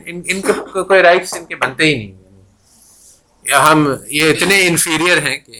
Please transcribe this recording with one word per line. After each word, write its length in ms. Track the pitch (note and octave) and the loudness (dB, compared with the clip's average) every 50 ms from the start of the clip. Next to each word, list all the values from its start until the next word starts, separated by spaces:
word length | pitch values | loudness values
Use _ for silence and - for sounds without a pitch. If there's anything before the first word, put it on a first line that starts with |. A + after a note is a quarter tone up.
| - | -10
ان، 160 | E3 F3 F3 E3+ | -14 -14 -12 -8
ان 160 | - F#3 G3 | -8 -8 -4
کے 120 | F#3+ - G3 | -2 -2 -2
کو-، 300 | - - - - F#3+ F#3 | -2 -4 -6 -6 -6 -2
کوئی 180 | - G3 F#3 | 2 4 4
رائٹس 320 | F3+ E3+ F3+ F3+ F3+ - - | 6 6 4 2 0 -4 -10
ان 120 | F3 E3 | -12 -12
کے 100 | - E3+ | -14 -10
بنتے 300 | D3 - C3 B2+ - D#3+ | -8 -8 -8 -4 -2 0
ہی 100 | D#3 D3 | 0 0
نہیں 160 | A#2+ G#2 G2 | -2 -6 -12
ہیں، 300 | F#2+ F#2 _ _ _ - G2 _ _ _ _ _ _ _ _ _ _ _ _ - - _ _ _ _ _ _ | -16 -20 _ _ _ -20 _ _ _ _ _ _ _ _ _ _ _ _ _ -20 -20 _ _ _ _ _ _
یا 260 | - C#3 C3+ C3+ D3+ | -2 0 2 4 4
ہم 240 | D#3 D#3 D3+ C#3 B2+ A#2 - - | 4 4 2 0 -2 -4 -8 -6
یہ 220 | D3 D3+ D#3 D#3 | -4 0 2 2
اتنے 360 | D3+ - F3 F3+ G3 G3 F#3 F3 | 2 2 2 2 2 2 2 2
انفیریئر 500 | E3 - - F3 D#3+ D#3 E3 F3+ F3 D#3 | 0 0 -2 -2 -2 0 2 2 2 2
ہیں 200 | D3 C3+ C3+ C#3+ | 0 -2 -6 -8
کہ 140 | - _ A#2 A#2 | -10 _ -20 -20